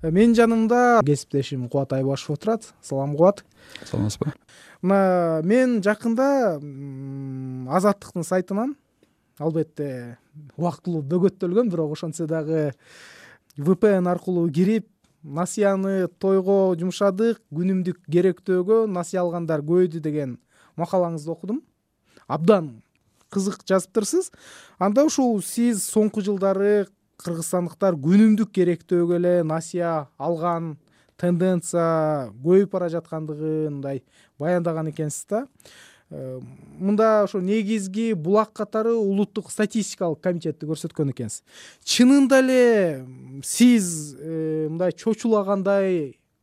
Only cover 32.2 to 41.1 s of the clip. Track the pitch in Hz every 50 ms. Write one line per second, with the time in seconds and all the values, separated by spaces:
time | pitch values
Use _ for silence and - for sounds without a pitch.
32.2 | 131 113 98 120 131 160 180 190 202 190 - 185 180 170 160 170 165 _ - 160
33.2 | 160 156 151 147 156 156 156 156 156 151 147 139 135 139 139 131 _ _ _ _
34.2 | _ _ _ _ 143 160 180 180 170 170 160 160 160 160 151 - 156 151 - -
35.2 | - _ 202 220 277 277 _ _ _ - - - - - _ _ _ _ 160 147
36.2 | 135 131 127 131 127 120 131 - - - - 147 180 196 208 208 220 220 220 214
37.2 | 208 190 - 202 180 185 208 226 214 196 226 214 190 190 185 214 226 226 220 170
38.2 | 147 170 202 214 220 214 _ - 214 208 - 220 220 233 233 226 214 196 196 196
39.2 | 208 - _ 220 - - - - 214 208 - 226 196 - - _ 196 170 151 -
40.2 | - 185 180 170 - 165 147 _ - 151 160 151 - 165 - - 156 139